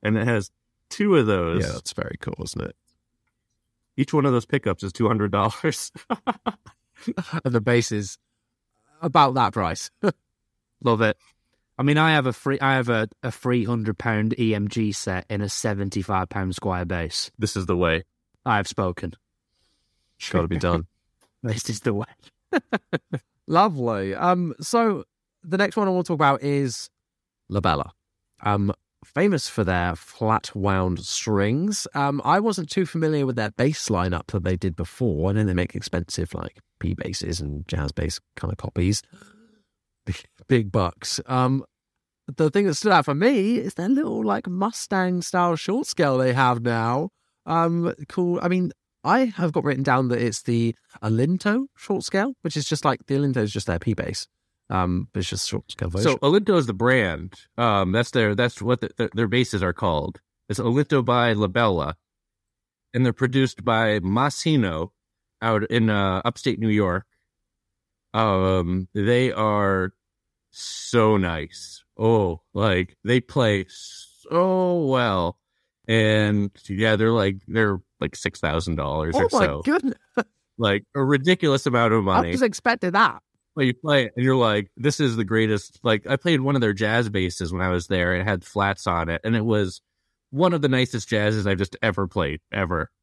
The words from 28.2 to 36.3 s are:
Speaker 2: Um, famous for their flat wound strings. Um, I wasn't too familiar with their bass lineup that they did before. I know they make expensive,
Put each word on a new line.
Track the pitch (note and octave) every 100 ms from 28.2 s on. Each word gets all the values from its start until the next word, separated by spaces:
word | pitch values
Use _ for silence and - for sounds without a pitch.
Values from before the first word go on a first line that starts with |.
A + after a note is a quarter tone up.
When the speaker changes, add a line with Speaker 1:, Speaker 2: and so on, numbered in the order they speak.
| _ _
Speaker 2:
Um, | G#2 G2+ G2 F#2+ _ _
famous | - - G3 E3+ -
for | - F#2+
their | F#2 F2 F2
flat | - - A2 A2 - G#2+
wound | G2 F#2+ F#2 F2
strings. | - - - G#2+ G2+ B2+ F#3+ G#3 -
Um, | - C#3 C#3+
I | B2+ F3
wasn't | A3 G3+ D#3+
too | - F3+
familiar | E3 D#3+ D3+ C#3
with | B2
their | G#2+
bass | - B2+ D#3 -
lineup | G2+ F2+ F2+ -
that | G#2 F2+
they | F2+
did | F#2+ D#2+
before. | F2 - B2 D2+ F2
I |
know | G2+
they | G#2+
make | F2+ F2+ G2
expensive, | - F2 E2+ - E2+